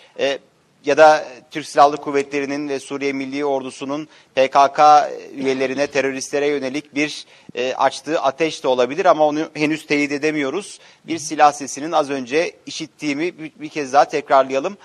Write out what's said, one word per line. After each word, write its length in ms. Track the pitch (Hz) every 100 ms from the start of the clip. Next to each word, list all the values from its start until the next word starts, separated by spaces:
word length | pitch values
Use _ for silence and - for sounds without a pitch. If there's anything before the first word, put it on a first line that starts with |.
| - -
E, 200 | 135 135 - _ _ _ 143
ya 120 | 143
da 280 | 156 151 139 123 _
Türk 140 | 151 135
Silahlı 320 | 156 147 147
Kuvvetleri'nin 720 | 147 139 139 143 139 143 147
ve 100 | 139
Suriye 340 | - 139 139
Milli 320 | 135 131 139 143
Ordusu'nun 600 | 135 127 - 135 147 151 - _ 135
P 120 | 131
K 260 | 139 139
K 360 | - 151 151 139 117 90 135
üyelerine, 520 | 135 131 131 131 143
teröristlere 600 | 139 135 131 - 143 147
yönelik 480 | 143 131 143 - 143
bir, 300 | 151 - - - - 120
e, 180 | 127
açtığı 480 | - 135 - 147 165
ateş 420 | 135 - 160 151
de 40 | 139
olabilir 380 | 127 123 156 185
ama 220 | 156 151
onu 220 | 147 160
henüz 340 | 151 151 156 -
teyit 240 | 147 143
edemiyoruz. 680 | 143 156 151 135 175 202 - - _ -
Bir 100 | 160
silah 340 | 147 151 147
sesinin 400 | 143 131 139 156
az 180 | 160 139
önce 420 | 139 120 151 170 - 151
işittiğimi 760 | - 156 _ 151 143 175 151
bir, 120 | 156 -
bir 140 | 151
kez 240 | 156 135
daha 120 | 139 165
tekrarlayalım. 720 | 147 143 139 131 135 175 202